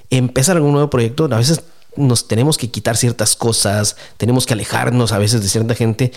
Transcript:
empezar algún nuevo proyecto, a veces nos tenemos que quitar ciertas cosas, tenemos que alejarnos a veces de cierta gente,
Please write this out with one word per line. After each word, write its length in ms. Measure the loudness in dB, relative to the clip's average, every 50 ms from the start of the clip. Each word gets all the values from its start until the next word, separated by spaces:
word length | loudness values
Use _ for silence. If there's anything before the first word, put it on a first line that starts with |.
| -6 -2
empezar 460 | 0 0 2 2 0 0 2 2 2
algún 160 | 2 4 4
nuevo 180 | 4 2 2 2
proyecto, 360 | 0 0 0 0 0 0 0
a 120 | 0 2
veces 260 | 2 2 2 0 0 -4 -10 -20 -20 -20 -12 -4
nos 320 | 0 2 2 2 2 0 -2
tenemos 280 | 0 0 2 2 0
que 140 | -2 -4 -6
quitar 240 | -6 -4 -4 -2 -2
ciertas 400 | 0 0 0 0 0 -2 -2 -2
cosas, 600 | 0 0 0 0 0 0 0 0 0 0 -2 -4 -8 -12 -16 -8
tenemos 300 | -4 -2 0 0 0 0
que 80 | 0 -2
alejarnos 580 | -4 -4 -4 -4 -2 -2 0 0 0 0 0
a 60 | 0
veces 240 | 0 0 0 0 0
de 80 | 0 -2
cierta 260 | -2 -2 0 -2 -2
gente, 380 | 0 0 -2 0 0 -2 -4 -4